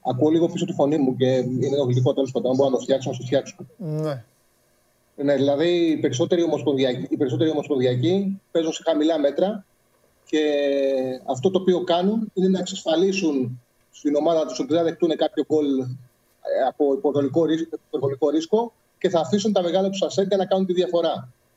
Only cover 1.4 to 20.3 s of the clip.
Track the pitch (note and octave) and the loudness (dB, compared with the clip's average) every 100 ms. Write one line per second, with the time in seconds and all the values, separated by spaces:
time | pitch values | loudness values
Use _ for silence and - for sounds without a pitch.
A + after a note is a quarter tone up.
1.4 | B2 B2+ C3+ C#3 C3 B2 B2+ C3+ C3+ B2+ | 0 -2 0 0 0 2 2 0 -2 -2
2.4 | A#2+ C3 C#3 B2 - C3+ C3 B2+ B2 C3+ | -2 2 2 2 0 -2 -2 -8 -2 -2
3.4 | - - C#3+ _ E3+ D3+ D#3 C3+ A2 _ | -2 -14 -20 _ -8 -4 -4 -6 -12 _
4.4 | _ _ _ _ _ _ _ - C#3 C#3 | _ _ _ _ _ _ _ -6 0 2
5.4 | C#3 C#3+ E3+ F3 E3+ D3+ D#3 B2+ E3+ F3+ | 2 2 2 2 0 0 -2 -2 0 0
6.4 | E3+ D3+ B2+ C#3 C3 B2 - D#3 C#3 - | 0 0 0 0 0 -2 -4 -2 -2 0
7.4 | D#3+ D3 C#3 C#3+ B2+ B2 D#3 F#3+ G3 G3 | 0 0 -2 0 0 2 0 0 -2 -6
8.4 | _ E3+ D#3+ D#3 - D3+ D3+ D#3+ C#3+ - | _ -2 -2 -4 -2 0 2 2 0 2
9.4 | F#3 A3 - _ _ _ _ _ _ D#3 | -2 -2 -12 _ _ _ _ _ _ 0
10.4 | D3+ D3 C#3+ C#3 C#3 C3+ C3 B2+ - B2+ | 2 0 0 2 0 0 -2 -6 -6 -2
11.4 | F#3 F#3 F#3 F3 - E3+ F#3+ A3+ G#3+ - | 0 2 2 0 2 2 2 0 -4 0
12.4 | F#3+ F#3 F3+ F#3+ - D#3+ F#3+ F#3+ D#3+ C#3 | 2 2 -2 -6 -2 2 2 0 -2 -2
13.4 | B2 B2+ _ _ _ - D3 D3 D#3 E3 | -4 -8 _ _ _ -6 -2 0 2 0
14.4 | D3+ - C3+ D#3+ E3 D#3+ E3 D3+ D#3 - | 0 -4 -2 0 0 0 -2 0 -2 -2
15.4 | C#3 D#3 C#3+ C3 B2+ B2+ - _ _ _ | 0 0 2 0 -2 -8 -16 _ _ _
16.4 | - - C3 - D3 C3+ D3 C#3 C#3 C#3+ | -4 -2 -2 0 0 2 0 0 0 0
17.4 | D#3+ D#3+ E3 - _ C#3+ C3+ C#3 D3+ D3+ | 0 -2 -4 -10 _ -4 -4 0 0 0
18.4 | D#3+ G#3+ A#3 _ _ _ F3+ E3 D#3 G3+ | 0 0 0 _ _ _ 0 0 0 0
19.4 | G#3+ G3 F3 F3+ G3 G3 - A3 G3 | 2 0 2 2 0 -2 -2 0 0